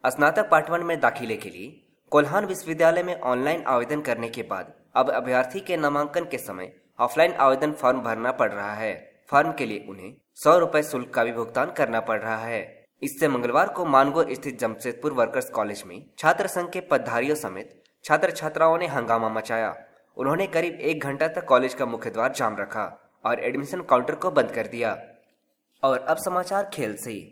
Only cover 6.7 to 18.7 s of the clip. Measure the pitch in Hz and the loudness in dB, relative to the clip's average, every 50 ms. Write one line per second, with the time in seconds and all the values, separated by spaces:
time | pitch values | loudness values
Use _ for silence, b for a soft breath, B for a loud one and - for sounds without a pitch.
6.7 | - _ _ _ _ - 117 120 - 156 165 175 170 - 135 135 131 131 151 151 | -16 _ _ _ _ -2 -2 0 4 4 4 4 6 4 6 6 6 4 2 -2
7.7 | 151 - - 127 131 131 120 120 110 110 113 123 - - 123 104 101 101 101 104 | -2 2 2 2 2 4 0 -4 -4 -2 -2 -2 2 2 0 0 0 -4 -6 -6
8.7 | 104 107 110 107 90 - - - _ _ _ - 143 139 151 - - - 135 113 | -6 -4 -4 -4 -4 -6 -12 -20 _ _ _ 2 4 4 4 4 -2 -4 -6 -6
9.7 | 107 98 - - 95 95 92 101 127 _ _ _ _ - - 147 165 180 170 165 | -6 -8 -10 -12 -16 -14 -16 -18 -18 _ _ _ _ 2 6 6 6 6 6 4
10.7 | - 151 147 - 143 127 120 - - 120 117 120 117 117 113 - - 127 135 175 | 2 0 0 0 -4 -6 -6 -2 0 0 0 0 0 -4 -6 -2 -2 -2 -2 -2
11.7 | - - 143 117 113 113 113 120 110 104 110 113 110 110 113 117 117 107 90 - | 0 0 0 2 2 -2 0 0 -2 -2 -2 -4 -4 -4 -4 -4 -6 -6 -6 -8
12.7 | - - _ _ _ _ 143 143 139 - 160 147 135 123 120 120 120 147 185 - | -16 -20 _ _ _ _ -8 -8 -2 0 0 2 2 2 0 2 4 4 2 2
13.7 | - 185 180 160 135 131 135 143 143 165 160 - 123 - - 147 123 113 120 113 | 0 -4 -2 4 6 6 6 6 4 2 2 0 -2 -6 -6 -10 -6 -2 -2 -4
14.7 | 113 - - 123 117 - - 151 143 127 117 110 120 127 123 - - 117 104 104 | -4 -4 -8 -8 -8 -4 -4 -2 2 2 2 2 2 -4 -6 -4 -4 -4 -2 -2
15.7 | 101 101 - 92 87 104 - _ _ - - 156 180 - 196 185 - 180 175 175 | -6 -10 -12 -16 -16 -18 -18 _ _ 0 2 2 2 2 -2 -4 -2 -4 -6 -4
16.7 | 175 185 180 - 151 131 120 127 117 117 127 143 151 151 - 101 92 95 110 - | -8 -10 -2 0 0 0 0 0 -2 0 0 0 -2 -2 -2 -8 -8 -10 -14 -14
17.7 | - _ _ _ _ _ _ - 151 156 - 175 - - 156 156 156 160 160 160 | -20 _ _ _ _ _ _ 0 2 2 2 0 -2 -4 -6 -6 0 2 4 4